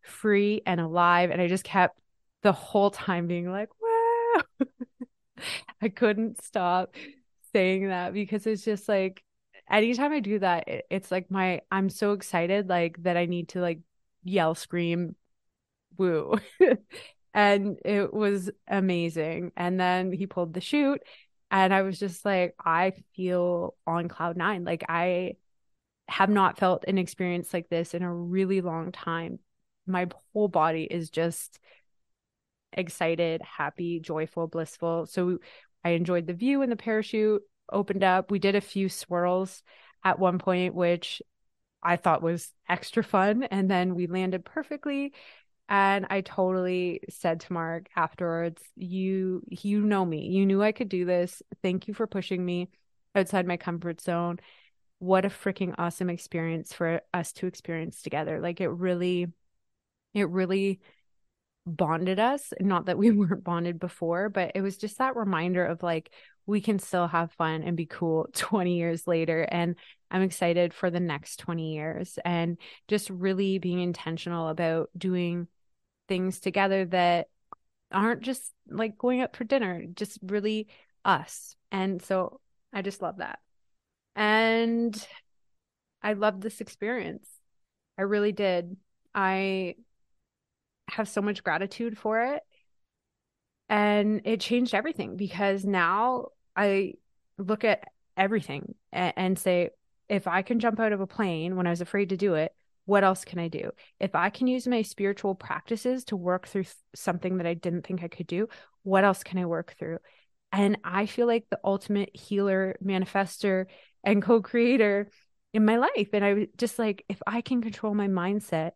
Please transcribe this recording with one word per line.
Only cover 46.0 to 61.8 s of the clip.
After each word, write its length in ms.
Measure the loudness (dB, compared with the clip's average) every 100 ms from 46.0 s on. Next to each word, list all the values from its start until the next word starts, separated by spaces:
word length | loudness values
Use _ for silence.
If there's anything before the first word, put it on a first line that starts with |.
| 0
I 100 | -4
totally 800 | -4 0 0 2 0 -2 -2 -4 -10
said 320 | -4 -2 -2
to 120 | -4
Mark 360 | -6 -4 -6 -6 -4
afterwards, 640 | -4 -2 -4 -2 -4 -6 -20 -14
"You, 680 | -8 -4 -2 0 -2 -4 -8
you 320 | -8 -2 2
know 240 | 2 2
me. 240 | 0 -2 0
You 160 | 2
knew 180 | 4 4
I 100 | 2
could 180 | 0 -4
do 160 | -2 0
this. 360 | 2 0 -6 -20 -4
Thank 260 | -2 -2 -4
you 60 |
for 120 | -6 -4
pushing 380 | -4 -4 -4
me 240 | -2 -2 -4 _ _ _ _
outside 320 | 0 2 0 0
my 100 | -2
comfort 440 | -4 -4 -6 -6
zone." 400 | -4 -2 -2 -4 -12 -20 _ _ _ _
What 260 | 2 4
a 40 | 2
freaking 460 | -2 -4 -2 -4 -2
awesome 320 | -4 -2 -4
experience 600 | -4 -6 -4 -2 -4 -6
for 280 | -4 -2 -2 -4
us 180 | -6 -6
to 120 | -6 -8
experience 560 | -8 -8 -6 -6 -10
together. 360 | -6 -4 -4 -4
Like, 200 | -6 -4
it 80 | -4
really, 600 | -2 -2 0 0 0 -4 -8 _ _ _ _ _ _ _
it 140 | -2 0
really 520 | 0 0 0 0 -2 _ _ _ _ _ _ _ _ -12
bonded 520 | -2